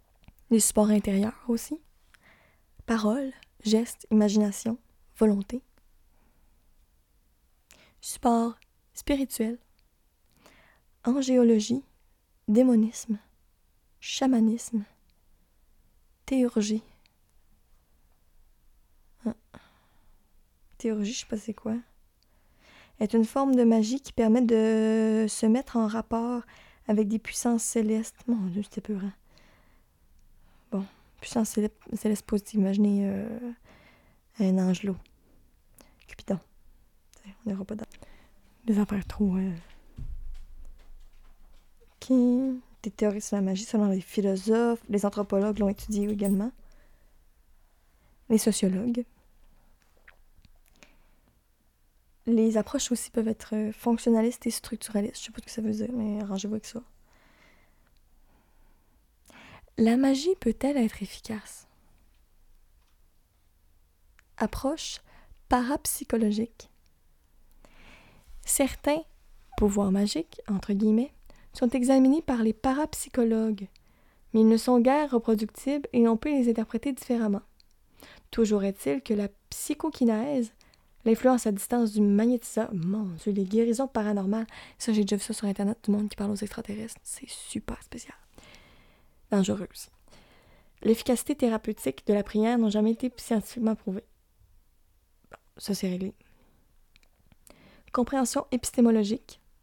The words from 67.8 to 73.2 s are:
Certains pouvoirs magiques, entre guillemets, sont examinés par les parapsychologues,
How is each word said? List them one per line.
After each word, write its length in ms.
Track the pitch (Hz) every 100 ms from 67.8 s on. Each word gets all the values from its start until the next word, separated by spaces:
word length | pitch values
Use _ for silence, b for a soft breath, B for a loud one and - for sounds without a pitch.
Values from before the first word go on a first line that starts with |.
| b b b b b b
Certains 580 | - - 269 - - 302 - - - - - -
pouvoirs 340 | 208 202 202
magiques, 500 | 196 208 302 330 - -
entre 240 | 196 -
guillemets, 400 | 202 214 220 269 - - b b
sont 160 | - 240
examinés 520 | 262 247 269 262 302
par 200 | - 233
les 100 | 220
parapsychologues, 1160 | 220 269 269 302 - - -